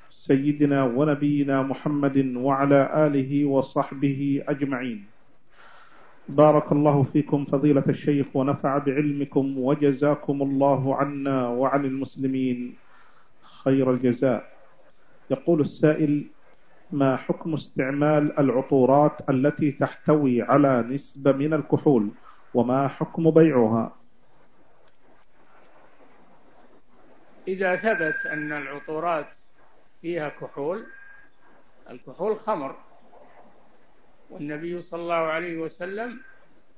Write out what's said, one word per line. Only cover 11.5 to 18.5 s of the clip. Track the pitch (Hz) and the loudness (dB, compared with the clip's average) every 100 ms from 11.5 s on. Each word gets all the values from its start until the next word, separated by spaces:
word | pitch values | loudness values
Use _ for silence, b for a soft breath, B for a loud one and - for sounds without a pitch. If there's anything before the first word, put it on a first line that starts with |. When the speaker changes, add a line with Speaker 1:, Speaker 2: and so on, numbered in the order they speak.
| 123 131 139 139 | 0 0 0 -2
Speaker 1:
المسلمين | 135 131 - 135 131 127 123 123 - - b b b b - | -4 -8 -6 -4 -2 -2 -4 -8 -14 -20 b b b b -20
خير | - - 135 135 127 | -20 -6 0 2 2
الجزاء. | 127 127 117 135 110 - - - - - - - - - | 2 2 2 0 0 -6 -20 -20 -20 -20 -20 -20 -16 -6
يقول | 131 - 170 | -4 0 0
السائل: | 139 - 156 151 151 147 - - - - - - - | 0 2 2 4 2 0 -4 -16 -20 -20 -20 -20 -8
"ما | 143 135 127 | 0 0 0
حكم | - 165 170 | -4 -6 -6
استعمال | 151 - - 131 143 147 151 147 - | -6 -6 -6 -4 0 2 2 0 0
العطورات | 139 | 0